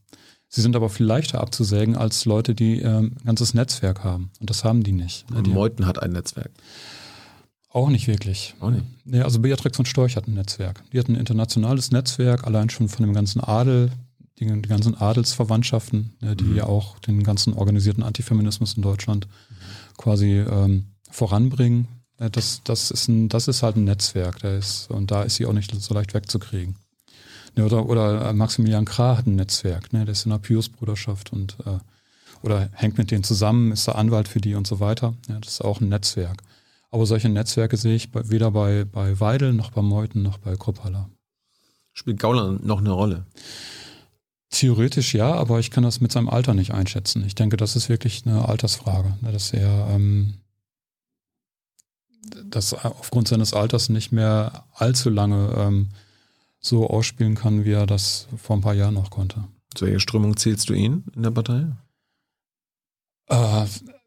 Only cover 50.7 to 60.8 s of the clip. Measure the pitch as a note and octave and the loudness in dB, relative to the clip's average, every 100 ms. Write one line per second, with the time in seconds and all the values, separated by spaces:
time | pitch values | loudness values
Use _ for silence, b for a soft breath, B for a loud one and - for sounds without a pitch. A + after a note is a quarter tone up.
50.7 | _ _ _ _ _ _ _ _ _ _ | _ _ _ _ _ _ _ _ _ _
51.7 | _ _ _ _ _ - - G2+ A2+ G2+ | _ _ _ _ _ -20 -18 -10 -6 -4
52.7 | - A2+ - - A#2+ A2 A2+ G#2+ G#2 G#2+ | -4 -6 -8 -4 -2 2 2 0 0 0
53.7 | A#2+ - A2 - A2+ G#2+ G#2+ G#2+ - - | 0 0 0 0 0 2 2 0 -6 -18
54.7 | - A2+ B2+ - G#2 G#2 G2+ G2+ - G2+ | -2 0 2 2 2 2 2 2 2 2
55.7 | G2+ G2 G2+ B B B B B B - | 2 0 -4 B B B B B B 0
56.7 | A#2 A2+ A2 A#2 - A2 G#2+ A2+ G#2+ G#2 | 2 2 0 -2 0 0 2 2 2 2
57.7 | G#2 G#2 G#2 G2 - - A#2 - G#2+ G2+ | 2 2 2 0 -4 -8 -12 -2 0 2
58.7 | G2+ G2+ G2+ F#2+ - F#2+ G#2+ G2 - _ | 2 2 0 -2 -4 -4 -4 -10 -14 _
59.7 | - F#2+ G2 - A2 G#2 G#2+ A2+ G#2 - | -4 0 0 0 2 2 2 0 0 0
60.7 | G2 | 0